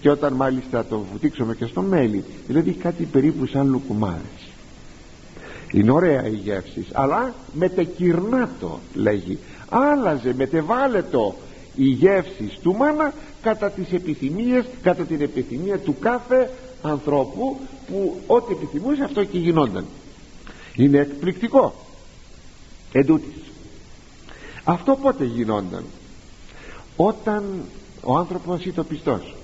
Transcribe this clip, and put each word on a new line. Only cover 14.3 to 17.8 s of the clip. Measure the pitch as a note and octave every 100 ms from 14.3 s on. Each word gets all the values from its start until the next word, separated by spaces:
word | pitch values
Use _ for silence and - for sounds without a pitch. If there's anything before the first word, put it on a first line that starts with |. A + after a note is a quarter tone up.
| F3 A#3+ B3+ A#3 -
κατά | F#3 E3+
την | E3 D#3+
επιθυμία | C#3+ C3 B2 A#2+ F#3 G3
του | - C#3
κάθε | - A#3+ - B3+ B3+ - - -
ανθρώπου, | D3+ D3 D3 C#3+ C3 F#3 C4 C4+ - -